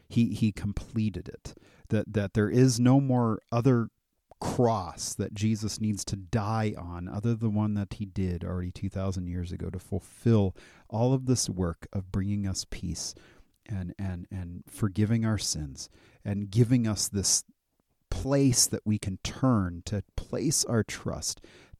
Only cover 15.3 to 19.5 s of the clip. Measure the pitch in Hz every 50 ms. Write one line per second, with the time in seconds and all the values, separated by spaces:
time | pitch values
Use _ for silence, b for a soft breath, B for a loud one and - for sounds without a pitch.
15.3 | 107 95 - - - 80 76 69 65 - - b b b b b b b - 104
16.3 | 98 101 101 98 98 117 120 110 131 123 113 110 104 - - - 101 98 92 -
17.3 | - - - - _ _ _ _ _ _ _ _ _ _ _ _ - - - 135
18.3 | 143 139 139 131 120 - - - - - - 107 107 104 - 104 95 - - -
19.3 | - - 131 131